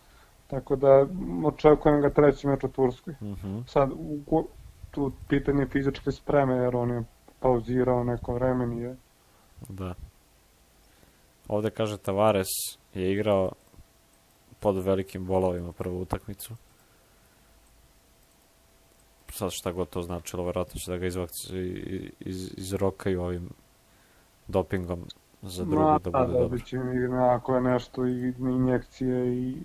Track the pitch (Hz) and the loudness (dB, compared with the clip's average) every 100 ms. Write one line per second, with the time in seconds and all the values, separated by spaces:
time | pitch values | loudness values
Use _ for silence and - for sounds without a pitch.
0 | _ - - _ _ 135 - 135 139 135 | _ -20 -20 _ _ -8 -2 2 8 8
1 | 139 185 175 175 156 - 151 147 156 147 | 8 -2 -4 0 -2 4 6 8 6 4
2 | 143 147 147 139 143 135 127 - 127 117 | 4 6 6 4 0 -2 -2 2 0 0
3 | - 139 104 92 95 104 123 147 139 160 | -12 -10 -10 -8 -8 -8 -2 2 2 0
4 | 160 147 - 156 - - - - - 151 | -8 -8 0 0 0 -12 -20 -20 -12 -4
5 | 135 - - 143 143 139 135 139 135 139 | -4 -4 -2 0 2 0 0 0 -2 -2
6 | 143 135 - 143 131 127 123 123 120 120 | -6 -6 0 2 4 2 2 0 0 -2
7 | 113 _ - _ 131 123 110 127 123 123 | -6 _ -20 _ 2 2 0 0 2 2
8 | 120 120 - 120 127 127 120 117 120 127 | 0 -4 -4 -2 0 0 -2 -4 -8 -12
9 | _ _ _ _ _ - - 95 92 90 | _ _ _ _ _ -20 -16 -10 -10 -10
10 | - _ _ _ _ _ _ _ _ _ | -16 _ _ _ _ _ _ _ _ _
11 | _ _ _ _ - 107 107 - 107 104 | _ _ _ _ -4 -2 -2 -2 -4 -4
12 | - 98 110 98 92 - - - _ 92 | -4 2 4 4 0 -4 -8 -12 _ -4
13 | 92 98 107 98 92 - _ - - _ | -2 0 2 2 2 -4 _ -20 -20 _
14 | _ _ _ _ _ - 104 95 95 95 | _ _ _ _ _ -4 0 0 2 0
15 | 95 98 92 92 92 90 87 - 90 90 | -2 -8 0 2 2 0 -6 -8 -6 -6
16 | 90 95 - 101 - 117 _ _ _ _ | -4 -6 -6 -14 -14 -16 _ _ _ _
17 | _ _ _ _ _ _ _ _ _ _ | _ _ _ _ _ _ _ _ _ _
18 | _ _ _ _ _ _ _ _ _ _ | _ _ _ _ _ _ _ _ _ _
19 | _ _ - - 95 - 95 87 87 90 | _ _ -18 -6 -6 -4 -6 -4 -4 -4
20 | 85 87 - 92 90 90 87 87 - 90 | -6 -8 -8 -6 -4 -2 -4 -8 -8 -4
21 | 90 90 87 - - 92 92 98 - 92 | -4 -4 -6 -8 -10 -6 -6 -6 -8 -8
22 | - - - 92 92 - 95 98 95 - | -10 -12 -10 -8 -8 -10 -6 -2 -2 -2
23 | 101 90 90 90 87 - _ _ _ _ | -2 -2 -2 -4 -8 -14 _ _ _ _
24 | _ _ _ _ - 95 90 95 87 87 | _ _ _ _ -2 -2 0 -2 -4 -6
25 | - - _ _ 98 90 160 151 156 151 | -8 -18 _ _ -12 -6 0 2 4 4
26 | - 135 123 123 120 123 - 127 127 127 | 2 0 2 2 0 -2 -6 -6 -4 -2
27 | 127 127 123 123 127 127 127 123 - - | -2 2 4 2 2 2 2 0 -2 -4
28 | 127 123 127 127 131 127 127 123 - - | -2 -2 -4 -2 -2 2 2 2 -2 -6
29 | 131 127 123 123 127 143 | -2 0 0 -2 -4 -6